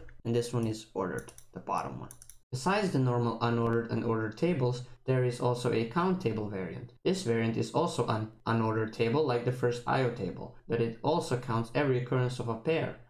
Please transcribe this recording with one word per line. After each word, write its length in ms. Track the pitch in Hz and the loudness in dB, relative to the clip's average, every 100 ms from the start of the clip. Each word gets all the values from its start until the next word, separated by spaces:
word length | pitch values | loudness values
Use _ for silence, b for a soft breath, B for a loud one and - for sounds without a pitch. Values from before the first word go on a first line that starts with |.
| - - | -12 -8
and 100 | 117 | 0
this 180 | 117 117 | 0 2
one 160 | 120 113 | 2 2
is 180 | 107 - | -2 -6
ordered, 380 | - 95 67 - - - | -4 -2 -4 -8 -16 -18
the 80 | 90 | -12
bottom 380 | - 90 73 64 | -4 -2 -2 -6
one. 120 | 65 - - - _ | -12 -14 -20 -20 _
Besides 400 | 127 180 208 190 | -4 0 2 2
the 80 | 139 | 2
normal 400 | 127 120 117 113 | 4 2 2 0
unordered 500 | 117 117 117 117 113 | 2 2 2 2 0
and 140 | 117 | 0
ordered 340 | 113 113 110 - | 0 0 -2 0
tables, 440 | 165 156 123 123 B B | 0 2 0 0 B B
there 200 | - 131 | 0 2
is 160 | 127 120 | 2 0
also 320 | 120 120 123 | 0 0 0
a 140 | 110 113 | 0 0
count 340 | 175 190 185 | 0 2 2
table 280 | 117 107 101 | 0 -2 -4
variant. 440 | 98 90 - - - | -4 -6 -8 -12 -4
This 200 | - 185 | 0 0
variant 320 | 117 113 113 113 | 2 2 2 0
is 160 | 110 | 0
also 340 | 135 170 - 117 | 0 0 0 0
an 240 | 110 110 - - | 0 -4 -6 0
unordered 460 | 113 110 110 107 | 2 2 0 0
table 340 | - 117 135 151 | 0 2 2 2
like 180 | 120 | 2
the 60 | 131 | 0
first 320 | 123 120 117 - | 0 0 0 0
I 160 | 135 | 0
O 60 | 123 | 0
table, 460 | - 90 - - B - | -2 -6 -6 -10 B -2
but 120 | 117 | 0
it 200 | 117 - | 0 0
also 340 | 147 160 156 127 | 0 0 0 -2
counts 360 | - 113 117 | 0 -2 0
every 240 | 139 143 123 | 0 2 2
occurrence 380 | 127 131 123 - | 2 2 2 -2
of 100 | 117 | -4
a 60 | |
pair, 420 | 113 160 160 147 - | -2 0 0 -2 -6